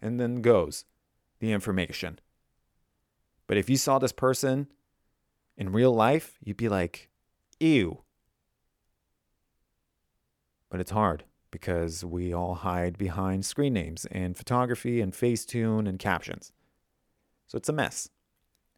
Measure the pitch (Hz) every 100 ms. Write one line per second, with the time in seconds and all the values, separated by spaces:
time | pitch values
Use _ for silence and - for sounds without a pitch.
0 | 110 120 120 123 117 107 76 - - _
1 | _ _ _ _ 110 101 107 92 82 -
2 | 85 - _ _ _ _ _ _ _ _
3 | _ _ _ _ - 104 95 131 147 135
4 | 127 - 131 127 135 131 143 _ _ _
5 | _ _ _ _ _ - 95 107 127 113
6 | 113 156 - - 104 101 117 95 87 -
7 | - _ _ _ _ - 160 139 87 -
8 | _ _ _ _ _ _ _ _ _ _
9 | _ _ _ _ _ _ _ _ _ _
10 | _ _ _ _ _ _ _ 92 92 107
11 | 101 78 - _ _ - - 87 82 80
12 | 87 87 90 85 90 90 92 90 87 85
13 | 95 87 95 95 95 - 143 110 80 82
14 | - 92 90 90 - 123 123 120 123 120
15 | 95 - 123 113 - 120 113 110 104 92
16 | 104 85 - - - _ _ _ _ _
17 | _ _ _ _ _ - - 151 110 -
18 | - _ _ _ _ _ _